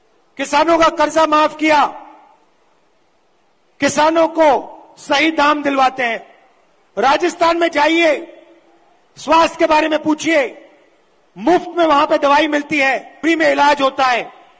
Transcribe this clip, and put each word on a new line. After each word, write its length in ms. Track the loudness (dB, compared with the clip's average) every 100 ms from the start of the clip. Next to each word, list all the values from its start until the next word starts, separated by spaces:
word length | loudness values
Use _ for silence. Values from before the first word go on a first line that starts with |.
| _ _ _ -12
किसानों 400 | -2 0 2 2
का 100 | 2
कर्जा 360 | 2 -2 0 2
माफ 320 | 2 0 -2
किया, 420 | 0 2 0 -4 -20 -20 _ _ _ _ _ _ _ _ _ _ _ _ _ _ _ -4
किसानों 480 | -4 0 0 2 0
को 420 | 2 2 2 -4 -20 -20 -18
सही 340 | -4 -2 0
दाम 320 | 0 0 0
दिलवाते 400 | -2 0 0 -2
हैं। 300 | -6 -6 -12 _ _ _ _ _ _ -2
राजस्थान 600 | 0 0 -2 0 0 0
में 100 | -2
जाइए, 760 | 0 0 2 0 -2 -6 -20 -20 _ _ _ _ _ _ -14
स्वास्थ्य 400 | 0 2 2 0
के 60 | 0
बारे 240 | 0 0
में 140 | -4
पूछिए, 560 | -2 -4 0 -2 -2 -8 -20 _ _ _ _ _ _ -6
मुफ्त 300 | 0 0 0
में 180 | -2 2
वहां 220 | 2 2
पे 100 | 0
दवाई 300 | 2 2 0
मिलती 320 | -4 -4 -2
है, 380 | -2 -2 -8 -6
फ्री 140 | -2 0
में 160 | 0
इलाज 300 | 2 2 2
होता 240 | -2 0 -2
है। 280 | -2 -6 -18 -20